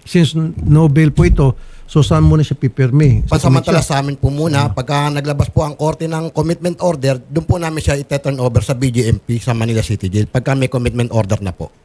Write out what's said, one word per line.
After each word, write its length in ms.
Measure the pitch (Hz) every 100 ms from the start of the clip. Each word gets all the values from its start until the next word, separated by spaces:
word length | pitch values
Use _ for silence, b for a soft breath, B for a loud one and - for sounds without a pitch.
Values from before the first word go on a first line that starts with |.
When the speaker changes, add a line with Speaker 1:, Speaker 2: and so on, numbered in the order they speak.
Speaker 1:
Since 320 | - 180 151
n-, 200 | 160 160 -
no 240 | - 151 160
bail 240 | 143 156
po 160 | 143 175
ito, 320 | - 135 b b b -
so, 160 | 156
saan 220 | 135 156
muna 180 | 156 156
siya 140 | 147 139
pipirmi? 680 | 131 - 127 139 147 110
Sa 140 | - -
Speaker 2:
Pansamantala 400 | - 131 - 165
Speaker 1:
komensya? 160 | -
Speaker 2:
sa 80 | 139
amin 140 | 139 139
po 120 | 135
muna. 360 | 143 160 143 143
Speaker 1:
Ah. 40 |
Speaker 2:
Pagka 360 | - 127 143 147
naglabas 400 | 147 143 143 123
po 140 | 170
ang 120 | 151
korte 320 | 147 151 156 165
ng 240 | 160 160
commitment 520 | 156 160 170 175 170
order, 400 | 175 151 135 127
doon 240 | 120 151 160
po 100 | 180
namin 220 | 165 156
siya 160 | 156 143
ite-turn 400 | 143 139 143 135
over 220 | 127 117
sa 140 | 110
B 160 | 123 131
G 160 | 120 113
M 120 | 107
P 200 | - 117
sa 160 | -
Manila 260 | 113 113 113
City 280 | - 104 95
Jail. 180 | 104 101
Pagka 280 | 127 127
may 140 | 135 131
commitment 420 | 123 120 120 120
order 280 | 113 98 104
na 120 | 98
po. 180 | - - -